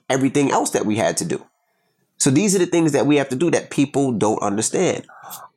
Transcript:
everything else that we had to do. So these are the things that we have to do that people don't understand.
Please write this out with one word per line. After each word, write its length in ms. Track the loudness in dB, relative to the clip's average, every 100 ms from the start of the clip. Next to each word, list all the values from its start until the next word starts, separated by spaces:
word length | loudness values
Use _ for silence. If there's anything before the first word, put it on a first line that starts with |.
| -4
everything 420 | 0 0 2 2
else 200 | 0 0
that 160 | -2 -2
we 100 | 0
had 200 | 0 -2
to 60 |
do. 200 | -4 -6 -10 _ _ _ _ _ _ -2
So 120 | 2
these 240 | 2 2
are 60 | 0
the 60 | 2
things 260 | 2 2
that 140 | 2 2
we 100 | 2
have 120 | 0
to 60 | 0
do 140 | 0
that 200 | 0 -2
people 420 | -2 0 0 -2
don't 280 | 0 0 0
understand. 640 | -2 -2 -2 0 -2 -2 -8 -20 -18 -18 -16